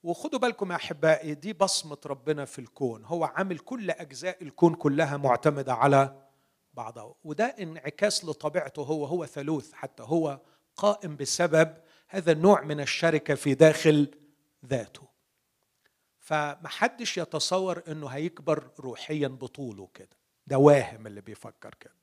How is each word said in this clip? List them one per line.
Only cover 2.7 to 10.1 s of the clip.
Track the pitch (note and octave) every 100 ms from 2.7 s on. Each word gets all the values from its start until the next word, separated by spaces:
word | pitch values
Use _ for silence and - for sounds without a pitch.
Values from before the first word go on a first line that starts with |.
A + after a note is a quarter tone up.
| - C3 A2
هو | A2+ E3+
عامل | D#3 D#3 F#3+ E3
كل | - B3+ F#3+
أجزاء | D#3+ D#3 B2+ F3 F3
الكون | D3+ - E3+
كلها | - D3 C#3+ D3+ C#3+
معتمدة | C#3 A#2+ D#3 C#3+ C3+
على | A#2+ C#3 C#3 C#3 - _ _ _ _ _
بعضها، | - A2+ A#2 A2 -
وده | D#3 D3
انعكاس | A#3 B3 F3 D#3+ C#3 - G3+ -
لطبيعته، | E3 D3+ D3+ F3 C#3 D3+
هو، | C#3 D#3
هو | C#3+ F3 D3
ثالوث، | D3 C#3 D#3 -
حتى | - - -
هو | A#2